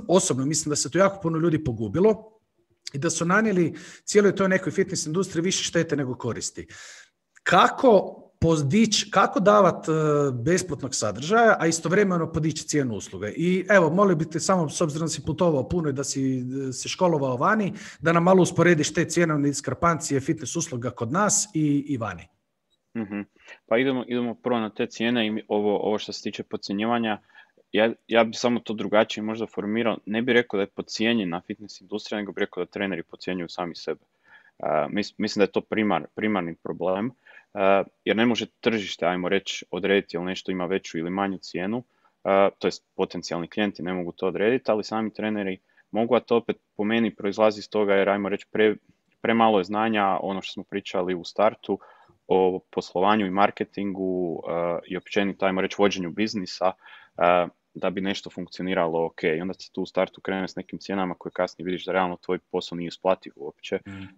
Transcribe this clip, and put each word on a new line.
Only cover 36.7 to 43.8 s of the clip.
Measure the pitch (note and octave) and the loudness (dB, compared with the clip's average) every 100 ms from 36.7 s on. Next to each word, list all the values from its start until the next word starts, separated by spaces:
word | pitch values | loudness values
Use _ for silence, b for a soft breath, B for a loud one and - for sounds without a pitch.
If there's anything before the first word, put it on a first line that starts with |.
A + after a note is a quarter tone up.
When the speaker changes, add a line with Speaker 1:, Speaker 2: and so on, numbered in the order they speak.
| E2 F2 F#2+ A#2+ B2+ b b b | -6 -4 -2 -4 -8 b b b
Speaker 2:
a, | G#2 G2 G2 F2+ _ - | 0 2 4 2 _ -2
jer | G2+ | 2
ne | A#2+ | 2
može | A2+ G#2+ _ | 0 -4 _
tržište, | A#2+ A2+ F#2 - E2+ | -2 0 -2 -4 -2
ajmo | F2+ F2+ | 0 0
reći, | G2 - - - | -2 -2 -10 -8
odrediti | F2+ G2 G2 - E2+ | -4 2 2 2 -4
jel | |
nešto | F2+ F#2 - | -6 -6 -6
ima | F#2 F2 | -4 -2
veću | F#2+ - E2+ | -4 -4 -6
ili | E2+ | -4
manju | F#2+ G2 F#2 | -2 -2 -4
cijenu, | - F2 F#2 A#2+ - _ _ _ | -8 -6 -4 -6 -8 _ _ _
a, | F2+ G2 G2 - | 0 4 4 2
to | G2 | -4
jest | - _ - | -4 _ -6
potencijalni | F#2+ F#2 - E2+ E2 | -6 -6 -6 -6 -6
klijenti | - G#2 - | -2 -2 -4